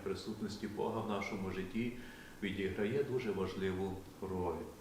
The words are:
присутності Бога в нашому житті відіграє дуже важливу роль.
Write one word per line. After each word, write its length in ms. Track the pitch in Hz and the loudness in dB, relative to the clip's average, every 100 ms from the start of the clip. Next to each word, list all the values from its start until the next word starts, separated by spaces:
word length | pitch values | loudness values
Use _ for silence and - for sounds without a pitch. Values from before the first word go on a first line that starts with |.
присутності 680 | 98 92 - 107 107 101 98 | -2 -2 -4 -4 -4 -2 -4
Бога 320 | 107 107 110 | 0 0 2
в 80 | 107 | 2
нашому 420 | 101 - 101 95 | 0 0 0 0
житті 420 | 90 92 110 120 - - - - - | -2 0 2 2 0 -8 -12 -14 -4
відіграє 600 | 101 190 92 92 104 139 | 0 2 2 4 4 4
дуже 280 | - 123 113 | 2 2 2
важливу 640 | 95 92 95 95 90 95 90 - - | 2 0 2 2 2 0 -2 -8 -8
роль. 420 | 95 92 87 82 - - | -2 0 2 0 -4 -10